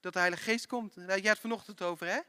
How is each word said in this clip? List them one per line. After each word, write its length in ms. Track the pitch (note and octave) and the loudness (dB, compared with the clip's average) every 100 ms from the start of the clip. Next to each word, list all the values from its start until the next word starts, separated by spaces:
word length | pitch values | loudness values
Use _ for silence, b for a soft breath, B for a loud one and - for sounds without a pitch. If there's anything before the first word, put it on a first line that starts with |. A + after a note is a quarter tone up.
dat 120 | F#3 | -4
de 60 | F3+ | 2
Heilige 240 | F3+ F3 | 2 2
Geest 240 | - A3+ - | 0 0 0
komt. 280 | B3 G#3+ | -6 -6
Daar 160 | - F3+ | -12 -2
had 120 | G3 | 2
jij 80 | G3+ | 4
het 100 | G#3+ | 2
vanochtend 420 | A3+ A#3 - G#3 | 2 -6 -6 -4
over, 240 | F3+ E3+ F3 | -4 -2 -2
hè? 140 | A3 | -2